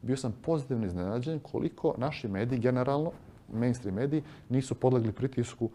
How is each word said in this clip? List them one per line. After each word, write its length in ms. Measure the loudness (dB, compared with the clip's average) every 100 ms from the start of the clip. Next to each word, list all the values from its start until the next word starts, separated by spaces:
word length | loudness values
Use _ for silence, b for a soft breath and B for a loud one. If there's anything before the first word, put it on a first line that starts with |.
bio 160 | -2 -2
sam 180 | -2 -4
pozitivno 440 | 0 0 0 0 0
iznenađen 540 | 0 -2 -2 -2 -4
koliko 540 | -4 -2 -2 0 0 0
naši 300 | -2 -2 -4
mediji, 320 | -2 0 2
generalno, 520 | 2 4 2 2 0 -4 -16 -20 -8
mainstream 420 | 0 2 0 -2 -2
mediji, 280 | 0 0 -2 B B
nisu 260 | 0 0 2
podlegli 360 | 4 4 2
pritisku 580 | 0 -2 0 -2 -2 -4